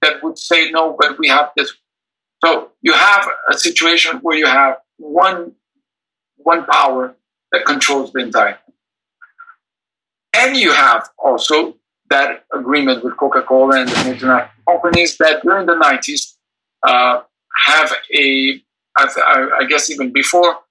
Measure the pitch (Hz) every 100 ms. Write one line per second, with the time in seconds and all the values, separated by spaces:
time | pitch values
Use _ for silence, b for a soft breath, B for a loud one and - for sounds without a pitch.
0 | 151 151 160 - - 165 156 165 160 139
1 | - 139 131 135 - - - - _ _
2 | _ _ _ - 165 160 - _ 165 160
3 | 190 196 - - - - 170 - 165 170
4 | 156 131 165 156 156 139 135 131 _ _
5 | 151 160 190 180 170 _ _ _ _ _
6 | _ _ _ _ - - - - 143 127
7 | 127 - _ _ - 131 - 139 - 139
8 | 127 131 117 110 104 - _ _ _ _
9 | _ _ B B B B _ _ _ _
10 | _ _ - 214 262 269 208 - - -
11 | - - - 120 - 151 170 - _ _
12 | - 139 139 - - 143 127 147 135 123
13 | 123 - 139 135 127 131 135 135 123 120
14 | 127 123 131 123 - _ - 170 175 170
15 | 170 - 156 156 170 196 175 165 147 131
16 | - 143 - _ _ _ _ - 135 123
17 | 127 123 - _ _ - 147 151 - -
18 | - 139 139 135 135 135 _ _ _ -
19 | 135 147 147 135 135 135 131 151 - 143
20 | 131 117 180 175 175 - _